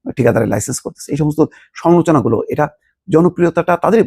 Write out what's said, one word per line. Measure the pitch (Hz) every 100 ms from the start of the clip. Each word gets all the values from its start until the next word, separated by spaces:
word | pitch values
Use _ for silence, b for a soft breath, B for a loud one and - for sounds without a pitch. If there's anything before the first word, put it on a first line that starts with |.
| - -
ঠিকাদারের | 120 113 113
লাইসেন্স | 107 117 -
করতেছে, | - - -
এই | 147
সমস্ত | 151 151 151 b b
সমালোচনাগুলো, | - 165 175 165 151 120 110 -
এটা | - 147 _ _ _ -
জনপ্রিয়তাটা | 156 170 175 170 170 165 175
তাদের | 160 220